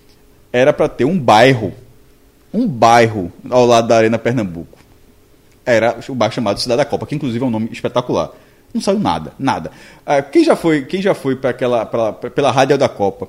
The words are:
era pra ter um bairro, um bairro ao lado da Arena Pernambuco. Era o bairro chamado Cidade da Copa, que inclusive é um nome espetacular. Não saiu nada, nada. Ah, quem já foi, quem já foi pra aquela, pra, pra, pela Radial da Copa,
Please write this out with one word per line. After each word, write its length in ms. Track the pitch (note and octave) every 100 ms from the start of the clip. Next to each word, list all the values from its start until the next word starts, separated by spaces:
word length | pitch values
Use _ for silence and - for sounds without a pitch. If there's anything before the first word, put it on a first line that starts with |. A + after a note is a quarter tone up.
| _ _ _ _ _
era 180 | - C#3+
pra 160 | D3 D#3
ter 160 | -
um 160 | C3 F#3
bairro, 540 | A2+ G#2+ C3 B2 F#2+ - - _ _ _ _ _ _
um 120 | G3 B3
bairro 640 | A#2 A2+ A#2+ A2+ A2 F2 - -
ao 160 | B2+ A#2+
lado 240 | A#2 A2+
da 80 | A2+
Arena 200 | A2+ A2+
Pernambuco. 640 | A#2 B2+ G2 E2 D#2+ _ _ _ _ _ _ _ _ _ -
Era 320 | A2+ A2+ A#2+ -
o 80 | C3
bairro 180 | G#2+
chamado 240 | - G#2+ G#2
Cidade 160 | B2 B2
da 80 | C#3
Copa, 200 | G2 A2
que 100 | D3
inclusive 280 | C#3 A2+
é 40 | B2+
um 40 |
nome 160 | A2 A2
espetacular. 600 | A2 B2 B2 A#2+ G#2 D#2 - _ _ _
Não 60 | A#3
saiu 200 | G#3 G#3
nada, 340 | F#3+ D#2+ - -
nada. 340 | C3+ F2+ - - - - -
Ah, 160 | C#3+
quem 220 | C#3 E4+
já 120 | D#4+ A#3
foi, 280 | E3+ D3+
quem 180 | C3 F#3+
já 140 | F#3+ D#3
foi 200 | C3+ B2+
pra 140 | C3
aquela, 360 | A#2+ B2+ A#2+ G#2
pra, 260 | A#2 A2
pra, 160 | G2+ A#2+
pela 220 | - C#3
Radial 260 | C#3 C3+ C#3
da 100 | B2
Copa, 400 | - G2 F#2+